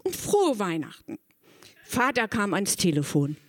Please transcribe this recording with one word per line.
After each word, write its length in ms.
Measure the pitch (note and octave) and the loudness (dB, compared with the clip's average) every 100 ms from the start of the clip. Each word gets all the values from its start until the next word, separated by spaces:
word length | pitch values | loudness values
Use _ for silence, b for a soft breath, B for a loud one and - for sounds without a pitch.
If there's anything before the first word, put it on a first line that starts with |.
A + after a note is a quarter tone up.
und 100 | - | -8
frohe 460 | F4 - G#4 F4+ A#3 | -6 2 4 4 2
Weihnachten.“ 600 | G3 E3 C3+ - - - _ _ b b b b - | -2 -4 -6 -12 -16 -16 _ _ b b b b -6
Vater 420 | - B3+ B3+ A3 | 0 2 2 -2
kam 260 | A3+ G3+ | -2 0
ans 220 | G3 G3 - | 0 -2 0
Telefon. 640 | F3+ D3 C#3+ D#3 C#3+ D3+ | 2 2 0 0 0 -4